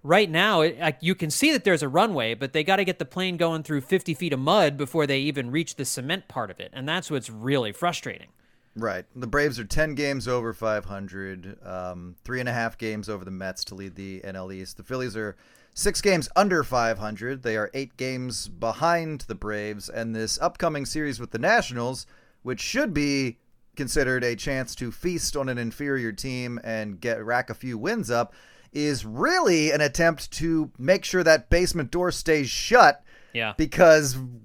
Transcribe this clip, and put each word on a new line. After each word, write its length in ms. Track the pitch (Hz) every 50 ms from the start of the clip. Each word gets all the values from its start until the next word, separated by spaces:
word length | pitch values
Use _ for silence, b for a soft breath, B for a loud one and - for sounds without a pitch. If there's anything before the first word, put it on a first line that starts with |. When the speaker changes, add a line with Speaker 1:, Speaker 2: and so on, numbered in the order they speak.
| -
Speaker 1:
right 260 | 143 165 202 220 180
now, 320 | 156 165 185 214 214 170
it, 160 | 156 165 165 123
I, 160 | 170 160 151 -
you 140 | - 170 185
can 160 | - 170 151
see 200 | 143 - - 302 320
that 100 | 247 -
there's 180 | 202 180 156
a 80 | 151 139
runway, 460 | 127 165 202 233 196 143 117 113 117
but 180 | 113 135 135 -
they 100 | 156 156
gotta 200 | 156 190 196 202
get 160 | 180 180 -
the 60 | 156
plane 320 | 131 - 180 185 185 180 165
going 260 | 175 165 165 160 151
through 180 | - 156 143
fifty 320 | 131 - 190 190 - - 160
feet 180 | - 180 170
of 80 | 143 131
mud 380 | 131 147 185 214 185 147 139 139
before 300 | 147 135 - 165 151 135
they 140 | 139 135
even 280 | 135 147 143 143 127 120
reach 260 | 127 156 170 - -
the 100 | - 139
cement 420 | - - - 123 139 170 190 - -
part 240 | - 131 117 98
of 80 | 90 -
it. 100 | - - -
And 140 | 135 131 143
that's 220 | 160 180 - -
what's 220 | 156 135 113 -
really 400 | 113 107 110 127 139 139 120 107
frustrating. 560 | 101 - - 175 165 - - 127 98 82 - - _ _ _ _ _ _ _ _ _
Speaker 2:
Right. 300 | 110 113 110 95 92 92 - _
The 100 | 127 123
Braves 320 | 113 104 143 143 151 127 110
are 40 | 117
ten 300 | 98 - - 156 156 147
games 320 | 135 147 139 139 135 117 117
over 260 | 123 123 117 113 110
five 320 | - 113 110 107 107 101
hundred, 720 | 104 101 98 98 95 92 98 98 95 95 92 87 95 101 - -
um, 500 | 95 92 92 90 92 90 90 87 87 87 - _
three 160 | - 127 127
and 80 | 123 123
a 60 | 120
half 240 | 120 117 113 113 -
games 320 | - 110 110 107 101 98
over 160 | 107 98 92
the 60 | 92
Mets 320 | 95 92 95 95 92 - -
to 100 | - 101
lead 200 | 95 98 98 85
the 280 | 85 98 98 95 92 -
N 120 | 98 95
L 160 | 95 92 95
East. 260 | 95 95 95 90 - -
The 60 | 95
Phillies 340 | - 127 127 127 127 98 110
are 180 | 107 104 92 b b b b b b b b
six 260 | - - 202 196 -
games 300 | - 202 190 170 131 - -
under 280 | 180 202 208 185 165 139
five 360 | - 131 127 117 113 113 101
hundred. 420 | 107 107 107 98 110 123 139 135
They 160 | 127 120 110 110
are 140 | 107 104 -
eight 240 | 135 135 120 - -
games 500 | 127 131 131 127 127 127 117 - - 110
behind 760 | 98 85 113 113 107 - 147 170 170 170 165 160 156 135
the 120 | - - 110
Braves. 560 | 95 - 104 107 104 104 107 107 104 95 -
And 260 | - - 117 113 113
this 220 | 110 110 110 - -
upcoming 460 | 147 175 - - - 170 156 147 135
series 340 | 127 - 156 151 147 131 110
with 120 | 120 113
the 80 | - 117
Nationals, 680 | 123 175 220 240 185 - 127 120 117 123 131 127 - b b b b b b b b
which 160 | 120 127 107
should 320 | - - - 247 294 247 175
be 460 | 143 147 143 139 139 135 127 113 - _ _ _ _ _ _ _
considered 480 | - 143 123 - 156 139 127 127 127 123
a 120 | 120 120
chance 400 | 101 - 151 139 131 131 127 -
to 160 | - 131 120
feast 440 | 104 - - 175 180 165 - - -
on 140 | 147 135 131
an 80 | 127 123
inferior 540 | 120 117 107 - 147 143 139 135 123 113
team 480 | 107 - - 135 127 127 123 123 120 117 -
and 380 | 113 113 110 107 104 101 85
get, 240 | - 123 117 110 110
rack 240 | 110 120 123 127 -
a 60 | 110
few 240 | - - 127 123 107
wins 320 | 107 165 226 233 185 107
up, 200 | 120 117 120 - b b b b b b b b -
is 320 | 147 147 147 143 123 107
really 640 | 110 107 120 170 285 349 370 339 233 180 160 151 156
an 100 | 139 151
attempt 500 | 151 143 135 - 170 165 165 147 - - -
to 360 | - - 165 165 160 156 - - -
make 260 | 123 143 190 202 -
sure 200 | - - 185 175
that 260 | 160 156 156 - -
basement 400 | - 170 180 170 - 170 147 120
door 220 | - 170 180 180
stays 360 | 160 - - - 160 151 143 120
shut. 560 | - - - - 214 247 220 151 - - b b b b b b b
Speaker 1:
Yeah. 200 | 120 113 107 107
Speaker 2:
Because 600 | - 156 147 - - 180 165 160 156 151 135 127 131 131 123 123 117 107